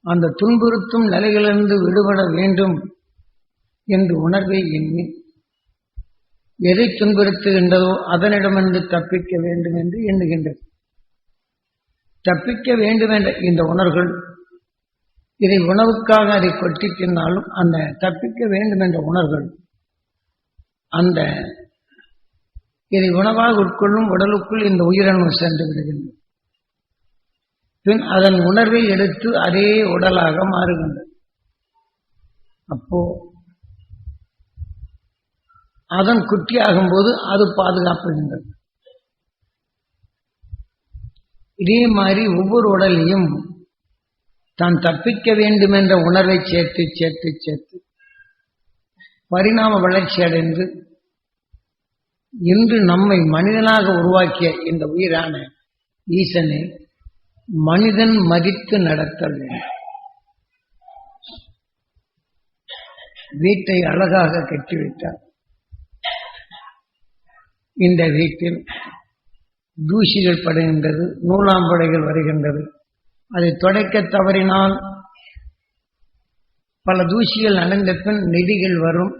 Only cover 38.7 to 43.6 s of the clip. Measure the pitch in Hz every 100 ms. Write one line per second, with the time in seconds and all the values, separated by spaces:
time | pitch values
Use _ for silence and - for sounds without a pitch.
38.7 | _ _ _ _ _ _ _ _ _ _
39.7 | _ _ _ _ _ _ _ - - -
40.7 | _ _ - - _ _ _ _ - 180
41.7 | 233 240 202 196 196 220 175 196 233 214
42.7 | 190 190 170 160 196 165 151 - -